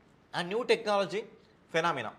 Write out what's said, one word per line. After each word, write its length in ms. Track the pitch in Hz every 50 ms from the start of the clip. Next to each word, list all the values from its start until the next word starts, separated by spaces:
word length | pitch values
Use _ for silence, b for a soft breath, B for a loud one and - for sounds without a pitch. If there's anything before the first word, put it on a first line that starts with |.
| - - - - - _ - 160
a 100 | 175 175
new 100 | 208 233 254
technology 580 | 247 220 226 214 208 202 196 196 147 175 214 220 - - - - - - - _ - -
phenomena, 360 | 165 165 170 151 131 110 104 -